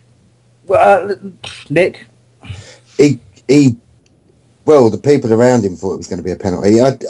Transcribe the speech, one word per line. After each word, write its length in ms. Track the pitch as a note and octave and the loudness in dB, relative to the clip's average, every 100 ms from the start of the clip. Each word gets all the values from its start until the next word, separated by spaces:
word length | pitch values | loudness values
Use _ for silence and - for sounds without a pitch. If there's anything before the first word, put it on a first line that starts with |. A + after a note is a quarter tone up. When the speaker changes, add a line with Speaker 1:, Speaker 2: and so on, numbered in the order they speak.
| _ _ _ _ _ _ - | _ _ _ _ _ _ -4
Speaker 1:
well, 460 | F3+ G3+ F#3+ G3 | 0 2 0 -2
uh, 40 | F#3+ G3 E3+ - - - | -10 -12 -18 -20 -18 -6
Nick? 360 | D#3 F3 - - _ _ _ - - - - _ - | -2 -2 -4 -20 _ _ _ -20 -20 -20 -20 _ 0
Speaker 2:
He, 220 | D3 A#2+ _ _ - | 0 0 _ _ 0
he, 280 | D3 C#3 A#2 _ _ _ _ _ _ _ _ - | 2 2 0 _ _ _ _ _ _ _ _ 2
well, 240 | D3 A2+ | 4 4
the 80 | G2 | 0
people 360 | C#3 C#3+ A#2+ | 0 0 0
around 320 | A2+ B2 B2 G2 | 2 2 2 -2
him 100 | E2 | -6
thought 180 | F#2+ | -10
it 40 | D#2+ | -10
was 100 | - | -10
gonna 140 | F2+ | -10
be 100 | F2+ | -8
a 40 | - | -6
penalty. 460 | G2 F2 G2+ A2+ | -6 -2 2 2
I, 160 | C3+ B2 | 2 -2